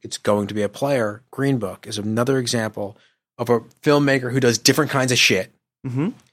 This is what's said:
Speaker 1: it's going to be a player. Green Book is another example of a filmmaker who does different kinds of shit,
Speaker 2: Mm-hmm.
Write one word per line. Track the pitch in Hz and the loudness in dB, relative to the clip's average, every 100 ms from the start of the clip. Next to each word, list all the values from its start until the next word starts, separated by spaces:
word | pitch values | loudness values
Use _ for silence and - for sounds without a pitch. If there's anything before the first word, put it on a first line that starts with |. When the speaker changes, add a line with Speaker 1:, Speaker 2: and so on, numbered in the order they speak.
Speaker 1:
it's | - - | -14 -6
going | - 104 101 | 0 0 0
to | 104 | -4
be | |
a | 104 | -4
player. | - 139 139 107 104 - | -4 -2 0 -2 -6 -12
Green | - 139 135 | -4 -2 0
Book | 101 92 - | -4 -10 -12
is | 107 | -8
another | 104 110 120 135 | -4 -2 0 0
example | 120 120 110 107 101 98 _ _ _ - | -2 -4 -4 -6 -10 -12 _ _ _ -8
of | 117 | -2
a | 120 - _ | -2 -2 _
filmmaker | - 147 143 135 127 | 2 4 4 2 0
who | 127 | 2
does | 127 113 | 2 4
different | - 135 143 | 4 2 2
kinds | 139 131 | 0 0
of | 123 | 2
shit, | - 101 92 _ _ _ 135 | 2 2 -2 _ _ _ -8
Speaker 2:
Mm-hmm. | 127 165 269 _ | -4 -4 -6 _